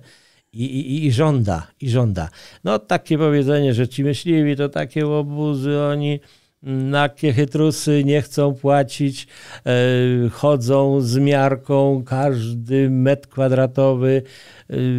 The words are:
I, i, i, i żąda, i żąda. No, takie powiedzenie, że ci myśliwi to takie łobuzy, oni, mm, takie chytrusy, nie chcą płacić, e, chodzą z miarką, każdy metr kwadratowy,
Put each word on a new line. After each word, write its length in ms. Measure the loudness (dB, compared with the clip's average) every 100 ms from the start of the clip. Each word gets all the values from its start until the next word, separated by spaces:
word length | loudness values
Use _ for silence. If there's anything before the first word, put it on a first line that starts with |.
| -12 _ _ _ _
I, 100 | -8
i, 300 | -6 -6 -4
i, 120 | -2 0
i 60 |
żąda, 540 | 2 2 2 0 -2 -6 _
i 100 | -2
żąda. 380 | 0 0 -2 -6 -12 -20 -8
No, 140 | -4 -4
takie 400 | -2 -4 0 0
powiedzenie, 560 | 2 2 2 2 2
że 140 | 0 -2
ci 160 | -2
myśliwi 520 | -2 -2 0 0 2 0
to 120 | -4
takie 380 | -4 -6 -4 -2
łobuzy, 720 | -2 -4 -4 -4 -2 -2 -2
oni, 400 | -2 -2 -2 -4 -8 _ _ _
mm, 300 | -6 -4 -2
takie 400 | 0 0 0 0
chytrusy, 720 | 0 0 0 0 0 0 0
nie 180 | 2 0
chcą 320 | -2 -2 -2
płacić, 720 | 0 0 2 0 -2 -4 -4 -16 -20 -20 -10 -2
e, 40 | 0 2 2 2 2 -2
chodzą 680 | 0 0 2 2 2 2 0
z 180 | 0 0
miarką, 840 | 2 2 2 0 0 2 2 0 -2
każdy 840 | -2 0 -2 -4 -8 -2 0 2
metr 380 | 2 2 0 -4
kwadratowy, 920 | -2 0 2 0 2 2 2 2 0 -2 -18 -20 -20 -8 -4 -2